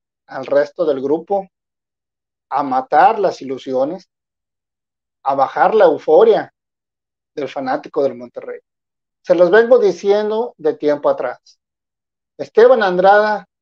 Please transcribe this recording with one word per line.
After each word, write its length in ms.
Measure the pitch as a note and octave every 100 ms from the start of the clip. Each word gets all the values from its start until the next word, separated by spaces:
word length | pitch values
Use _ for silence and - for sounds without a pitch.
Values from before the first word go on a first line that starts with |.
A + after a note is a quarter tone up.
| _ _ -
al 200 | C#3 C3
resto 380 | C#3 D3 - D#3
del 160 | C3+
grupo, 460 | C3+ E3 F3 G3+ F#3+ _ _ _ _ _ _ _ _ _ -
a 140 | C3+
matar 560 | C#3 C3 - D#3 G3 G#3
las 220 | F3+ -
ilusiones, 680 | C3+ B2+ C3+ B2+ C#3+ F#3 _ _ _ _ _ _ _ _ _ _ _ _
a 140 | C3+ C#3
bajar 400 | C3+ D3+ F3+ G#3+
la 100 | F3
euforia 680 | C#3+ - D#3+ A3+ F#3 C#3 _ _ _ _ _ _ _ _ D3+
del 120 | C3+
fanático 540 | D3 C3 D3 - D3
del 140 | C#3 A#2+
Monterrey. 440 | A#2+ C3 B2+ B2 _ _ _ _ _ _
Se 140 | - E3+
los 160 | F3
vengo 260 | G#3+ A#3 A#3+
diciendo 800 | G3+ F#3 G3+ G#3 G#3+ A3 A#3+ -
de 160 | D3+
tiempo 360 | D3 D3 C#3+ D3
atrás. 500 | C3+ B2+ - _ _ _ _ _ _ _ _ _ -
Esteban 440 | C#3 - B3 B3
Andrada 640 | G3 F3+ F#3+ G#3 G#3+ G3+ F#3 _